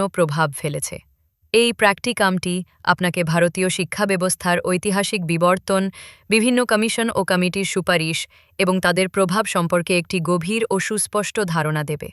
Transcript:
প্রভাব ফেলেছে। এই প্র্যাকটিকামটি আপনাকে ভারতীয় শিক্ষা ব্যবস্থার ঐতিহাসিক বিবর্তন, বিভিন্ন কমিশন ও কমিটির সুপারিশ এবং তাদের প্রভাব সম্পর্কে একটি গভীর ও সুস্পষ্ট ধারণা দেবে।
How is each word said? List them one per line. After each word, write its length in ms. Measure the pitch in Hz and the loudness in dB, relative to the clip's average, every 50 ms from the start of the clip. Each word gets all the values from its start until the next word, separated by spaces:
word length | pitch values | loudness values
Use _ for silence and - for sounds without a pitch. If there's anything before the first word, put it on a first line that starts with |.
| 196 196 | 0 0
প্রভাব 400 | - 185 170 151 147 165 160 147 139 - | 0 0 0 0 2 0 0 -2 -2 -4
ফেলেছে। 400 | - 151 147 147 - - - - - _ _ _ _ _ _ _ _ _ - | -6 -6 -6 -6 -8 -8 -10 -14 -16 _ _ _ _ _ _ _ _ _ 2
এই 160 | 220 240 240 220 | 4 4 2 2
প্র্যাকটিকামটি 840 | - 220 202 196 - - 240 226 - 208 190 185 180 - 180 175 180 175 - _ _ - | 2 4 2 2 2 -2 -4 0 2 2 2 2 0 -2 -2 -4 -4 -6 -8 _ _ -2
আপনাকে 380 | - 180 - 180 175 160 180 170 | 0 0 2 0 0 0 0 0
ভারতীয় 460 | 160 160 170 175 175 - 185 185 185 | 0 2 4 2 2 2 0 -2 0
শিক্ষা 340 | - - 175 - - - 208 | 0 -2 -4 -4 -2 -2 0
ব্যবস্থার 520 | 202 196 180 185 185 180 - - 180 175 175 - | 0 0 0 0 -2 -2 -2 0 0 0 0 0
ঐতিহাসিক 560 | 180 180 180 - 208 185 196 196 - - 202 175 | 0 -2 -2 -2 -2 0 0 0 -2 -4 -4 -2
বিবর্তন, 580 | 160 170 160 175 180 185 190 - - 190 190 190 190 - - - - - - _ - | -2 0 2 4 2 2 2 0 0 0 0 0 -2 -6 -10 -16 -20 -20 -18 _ 0
বিভিন্ন 300 | 208 220 214 254 247 240 247 | 2 2 4 4 2 2 2
কমিশন 420 | - 220 208 220 226 - - 226 233 - | 2 2 2 2 0 0 -2 -2 -2 0
ও 60 | 185 185 | -2 0
কমিটির 440 | - 190 180 180 180 - 196 190 - - | 0 2 2 2 0 0 -2 -4 -2 -2
সুপারিশ 440 | 190 170 - 175 170 160 160 160 - - - _ _ _ _ _ - | -2 0 2 2 2 0 -2 -4 -6 -8 -10 _ _ _ _ _ 0
এবং 160 | 196 185 185 185 | 0 2 2 2
তাদের 260 | 185 180 175 180 190 180 | 2 2 2 2 0 0
প্রভাব 340 | - 196 190 175 180 214 220 | 0 0 0 2 2 0 0
সম্পর্কে 480 | - - 185 170 165 180 175 165 - 185 175 | 0 0 0 0 2 0 0 0 0 0 0
একটি 200 | 165 - - 180 | 0 -2 -4 -2
গভীর 400 | 156 170 180 175 156 180 220 226 220 - | 0 0 0 0 0 -2 -2 -2 -2 -2
ও 60 | 196 190 | -2 -2
সুস্পষ্ট 560 | - - 220 202 - - - 208 196 - - 220 208 170 | -2 -2 -4 -4 -4 -4 -2 -4 -4 -2 -2 -4 -2 0
ধারণা 360 | 165 165 151 156 156 151 147 | 0 0 0 0 -2 -2 -4
দেবে। 260 | 147 151 147 - - | -4 -6 -8 -10 -12